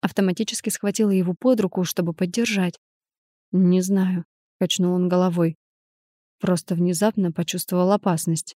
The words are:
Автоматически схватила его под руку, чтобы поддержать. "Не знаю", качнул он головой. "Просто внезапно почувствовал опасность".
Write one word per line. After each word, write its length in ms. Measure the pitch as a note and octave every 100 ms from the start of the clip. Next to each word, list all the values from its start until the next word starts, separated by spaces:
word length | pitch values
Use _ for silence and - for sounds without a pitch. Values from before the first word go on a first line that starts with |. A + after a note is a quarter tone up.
Автоматически 680 | G3 - F#3+ F3 A3 - G#3+
схватила 400 | - G3+ G3 G#3
его 260 | F#3+ F3+ F3
под 240 | B3+ A3+
руку, 220 | F#3+ F#3
чтобы 300 | F3 - E3+
поддержать. 680 | E3 F3+ A3+ A3+ G3+ F3+ - _ _ _ _ _ _ _
"Не 300 | F3+ F3+ F#3
знаю", 440 | F#3 G3 F#3 F3 - _ _ _
качнул 340 | F3+ - F3+
он 160 | F3+ F3+
головой. 460 | F3+ F#3 E3+ E3 - _ _ _ _ _ _ _ _
"Просто 360 | F#3 F3 - E3+
внезапно 560 | F3+ E3+ G#3+ G#3+ F3
почувствовал 600 | D#3+ E3 F3+ - F3+ F3+
опасность". 640 | G3+ G3 D#3+ E3 E3 -